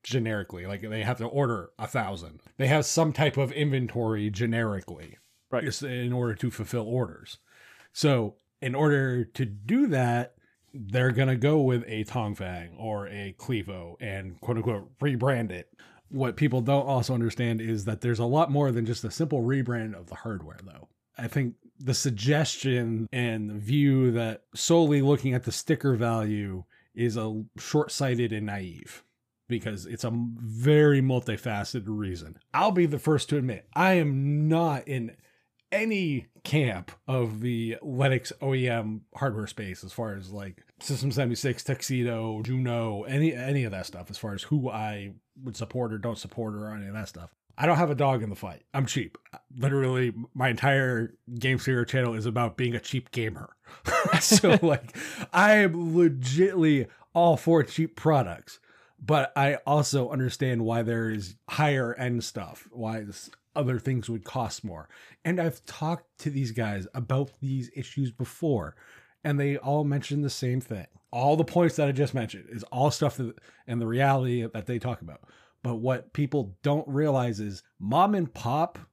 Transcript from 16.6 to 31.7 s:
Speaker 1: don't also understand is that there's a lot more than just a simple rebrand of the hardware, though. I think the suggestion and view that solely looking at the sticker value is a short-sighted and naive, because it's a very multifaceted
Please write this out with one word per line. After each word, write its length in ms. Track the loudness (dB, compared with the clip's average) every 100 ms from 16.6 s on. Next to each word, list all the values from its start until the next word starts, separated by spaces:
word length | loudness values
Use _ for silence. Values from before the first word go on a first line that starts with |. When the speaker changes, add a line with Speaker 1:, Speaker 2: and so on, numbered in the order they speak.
Speaker 1:
don't 240 | 2 2 2
also 260 | 0 0
understand 480 | 0 0 0 -2 -2
is 240 | -2 -4
that 160 | -4 -2
there's 180 | -2 0
a 60 |
lot 260 | 2 2 2
more 200 | 2 2
than 140 | 0
just 180 | -2 -4
a 80 | -6
simple 300 | -4 -2 0
rebrand 540 | 0 0 0 -4 -6
of 120 | -10 -14
the 80 |
hardware, 440 | -12 -8 -8 -10 -18
though. 240 | -20 -20 -20 _ _ -10
I 100 | -4
think 280 | -2 -2 -6 _ _
the 140 | -4
suggestion 1120 | -2 -2 0 2 2 0 -2 0 0 0 -2 -4
and 380 | -2 -2 -2 -6
view 580 | -6 0 4 6 6 4
that 320 | 2 -2 -6 _
solely 480 | -6 4 6 6 4
looking 320 | 4 2 2
at 100 | 0
the 80 | -2
sticker 440 | -6 -2 0 2
value 680 | 2 2 0 0 -2 -4 -8 -12 _ _
is 220 | -2 -2 0
a 260 | -4 -6 -8 -12
short-sighted 760 | 0 0 0 -2 0 0 0
and 120 | -2
naive, 580 | -4 -6 -8 -14 -18 -20 _ _ _ _ -6
because 380 | -4 -4 -8
it's 180 | -10 -6
a 80 | -4 -2 -4 -6
very 640 | -8 0 6 8 8 6
multifaceted 840 | 4 2 -2 -4 -4 -4 -4